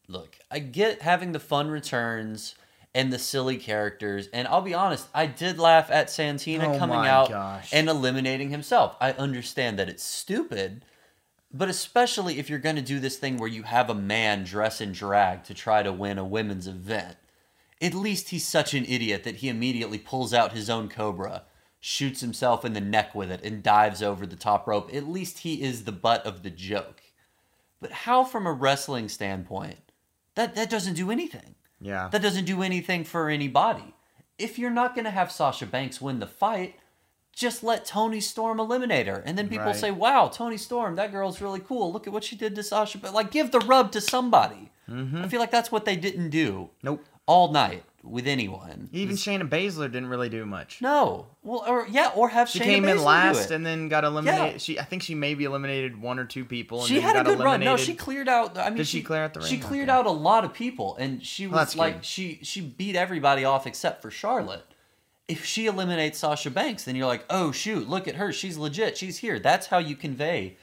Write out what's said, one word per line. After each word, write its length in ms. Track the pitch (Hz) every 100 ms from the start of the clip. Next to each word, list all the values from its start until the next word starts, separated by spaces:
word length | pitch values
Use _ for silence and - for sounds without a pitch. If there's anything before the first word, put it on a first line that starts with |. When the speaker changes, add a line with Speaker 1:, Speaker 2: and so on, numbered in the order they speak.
| _
Speaker 1:
Look, 300 | 90 80 _ _
I 80 | 151
get 420 | 135 135 220 208
having 300 | 156 180 180
the 80 | 151
fun 300 | - 143 151
returns 880 | 151 - 123 117 113 110 107 - - _ _ _
and 180 | 127 131
the 80 | 127
silly 380 | - 139 131 123
characters, 720 | 107 107 104 - 104 101 101
and 160 | 120 127
I'll 140 | 175
be 120 | 190
honest, 340 | 175 190 147 -
I 120 | 143 160
did 340 | 127 180 165
laugh 300 | 165 160 151
at 160 | 156 -
Santino 680 | - 151 143 160 160 156 139
Speaker 2:
Oh 20 |
Speaker 1:
coming 180 | 127 120
Speaker 2:
my 120 | 131
Speaker 1:
out 200 | 131 127
Speaker 2:
gosh. 400 | 101 98 98 -
Speaker 1:
and 160 | 151 160
eliminating 600 | 151 127 131 131 131 139
himself. 440 | 147 147 240 120 -
I 100 | 131
understand 640 | 131 139 123 - - 120 98
that 100 | 92
it's 140 | -
stupid, 800 | - - - 220 339 104 95 117 _ _ _ _ _ _ _
but 160 | 135 190
especially 720 | 185 - 240 247 220 180 143
if 100 | 139
you're 100 | 147
gonna 220 | 151 151
do 180 | 123 139
this 180 | 135 135
thing 200 | 135 123
where 120 | 113
you 140 | 110
have 260 | 107 120 117
a 60 | 104
man 480 | 98 110 110 101
dress 360 | 90 104 110 -
in 120 | 104
drag 500 | 90 101 101 95 87 -
to 80 |
try 300 | 98 113 107
to 80 | 101
win 260 | 92 101 98
a 60 | 95
women's 420 | 107 107 95 92
event, 500 | 95 92 107 87 - _ _ _ _ _ _
at 120 | 175
least 360 | 180 208 190 -
he's 180 | 170 -
such 260 | 160 143
an 120 | 139 120
idiot 380 | 127 110 98 117
that 120 | 101
he 120 | 135
immediately 480 | 113 127 120 107 107
pulls 360 | - 131 123
out 200 | 120 104
his 160 | 110 104
own 180 | 113 107
Cobra, 540 | - 107 92 98 92 - _ _ _
shoots 400 | - - 139 131
himself 420 | 123 117 123 117
in 100 | 120
the 80 | 104
neck 320 | 101 107 104 104
with 140 | 92
it, 120 | 90
and 180 | 107 107
dives 380 | 104 104 107 95
over 220 | 104 92 98
the 100 | 92
top 300 | 107 101 -
rope. 220 | 104 -
At 160 | 139 143
least 300 | 185 180 -
he 220 | 170 156
is 220 | 135 117
the 80 | 107
butt 340 | 92 113 117 110
of 180 | 92
the 60 | 95
joke. 500 | 82 95 101 - - _ _ _ _ _ _ _ _
But 100 | -
how, 320 | - 233 254
from 240 | 262 233 180
a 60 |
wrestling 560 | 135 135 139 143 127 107
standpoint, 680 | - 101 95 90 95 98 92 _ _ _ _ _ -
that, 200 | 233 214
that 140 | 226
doesn't 240 | 220 185 165
do 160 | 185
anything. 440 | 233 330 - 55 - _ _
Speaker 2:
Yeah. 280 | 98 98 92
Speaker 1:
That 140 | 208
doesn't 240 | 202 185 175
do 180 | 185
anything 400 | 190 180 175 175
for 260 | 156 170 151
anybody. 640 | 147 139 135 220 - - _ _ _ _ _
If 180 | 226 240
you're 140 | 240
not 240 | 240 247 247
gonna 160 | 220
have 200 | 190 175
Sasha 340 | - 143 - 104
Banks 360 | 127 131 -
win 180 | 139 123
the 60 | 101
fight, 500 | - 208 208 185 - _ _ _ _ _
just 300 | - 240 233
let 220 | 226 226 -
Toni 360 | 202 220 220
Storm 380 | 208 - 226 220
eliminate 480 | 220 254 247 147 98
her. 140 | 98 143
And 120 | 185
then 120 | 208
people 160 | 214 214
Speaker 2:
Right. 80 | 208
Speaker 1:
say, 160 | 214
"Wow, 380 | 185 226 269 -
Toni 280 | - 233 220
Storm, 380 | - 240 208 170
that 160 | 208
girl's 300 | 196 190 185
really 180 | 202 190
cool. 320 | 190 254 175
Look 160 | 214 202
at 60 |
what 100 | 214
she 140 | 208 208
did 180 | 220 202
to 80 |
Sasha." 340 | 208 208 208 202
But, 160 | 196
like, 160 | 208 202
give 220 | 302 254
the 80 | 247
rub 320 | 214 262 202
to 100 | 214
somebody. 720 | - 247 247 180 104 - - _ -
Speaker 2:
Mm-hmm. 280 | 120 131 160
Speaker 1:
I 40 | 185
feel 140 | 240
like 100 | 226
that's 200 | 233 233
what 120 | 214 214
they 120 | 180
didn't 320 | 185 180 165
do 400 | 160 131 95 87 _
Speaker 2:
Nope. 220 | 135 147 - _ -
Speaker 1:
all 260 | 180 170
night 320 | 151 101 90 - _
with 240 | 117 117 131
anyone. 600 | 135 101 92 90 - -
Speaker 2:
Even 220 | 175 196 196
Speaker 1:
It's 100 | 208
Speaker 2:
Shayna 240 | 196 151
Baszler 420 | 156 196 160 139
didn't 180 | 123 127
really 200 | 123 120
do 160 | 113 104
much. 340 | 95 - -
Speaker 1:
No. 460 | 254 294 156 92 - _
Well, 220 | - 240 214
or, 200 | 247 202
yeah, 220 | 254 349 196
or 140 | 233
have 180 | 233 240
Speaker 2:
She 120 | -
Speaker 1:
Shayna 40 |
Speaker 2:
came 220 | 233 202 196
in 120 | 175
Speaker 1:
Baszler 20 |
do 40 |
Speaker 2:
last 480 | 147 160 190 113 -
Speaker 1:
it. 40 | 160
Speaker 2:
and 100 | 165
then 240 | 160 156
got 140 | 151
eliminated. 480 | 151 151 202 370 -
Speaker 1:
Yeah. 40 | -
Speaker 2:
She, 200 | - -
I 40 |
think 180 | 147 185
she 140 | 175 156
maybe 280 | 147 147
eliminated 560 | 143 139 139 135 131 107
one 200 | 120 127
or 60 | 120
two 200 | 131 123
people 340 | 120 - 120
and 60 | 123
Speaker 1:
She 60 | 269
Speaker 2:
then 80 |
Speaker 1:
had 120 | 415 415
a 80 |
Speaker 2:
got 20 | -
Speaker 1:
good 180 | 277
run. 160 | 277 262
No, 100 | 262
Speaker 2:
eliminated. 140 | 254 262
Speaker 1:
she 100 | 339
cleared 340 | - 277 262
out. 280 | 240 208 180
I 100 | 208
mean, 80 | 226
Speaker 2:
Did 100 | 151
Speaker 1:
she 120 | 165
Speaker 2:
she 40 |
clear 200 | - 156
out 100 | 156
the 80 | -
Speaker 1:
She 140 | 165 254
Speaker 2:
ring? 80 |
Speaker 1:
cleared 260 | - 277 269
Speaker 2:
Okay. 80 | 254
Speaker 1:
out 80 | 220
a 60 |
lot 340 | 156 165 226 190
of 80 |
people, 420 | - 240 247 98 -
and 240 | 135 127 -
she 220 | - 196
Speaker 2:
Well, 120 | 160
Speaker 1:
was 100 | 143
Speaker 2:
that's 60 | 160
Speaker 1:
like, 200 | 160 165
Speaker 2:
good. 100 | -
Speaker 1:
she, 340 | - 185 147
she 180 | - 196
beat 340 | 147 - 202 180
everybody 480 | 185 165 139 135
off 220 | 135 135 131
except 360 | - 170 -
for 80 | 107
Charlotte. 520 | - 208 247 95 98 - _ _ _ _ _ -
If 160 | 156
she 220 | - 220 220
eliminates 540 | 190 180 170 156 151
Sasha 320 | 156 147 147
Banks, 320 | 131 269 208
then 120 | 131 127
you're 120 | 131
like, 180 | 120 -
"Oh, 200 | 190 160
shoot, 380 | - 208 196 110
look 180 | - -
at 60 | 147
her. 140 | -
She's 260 | - 196 156
legit. 360 | 151 156 208 -
She's 220 | 185 -
here." 220 | 233 120
That's 260 | 127 185 -
how 140 | 180
you 160 | 151 139
convey 640 | 151 123 151 147 92 -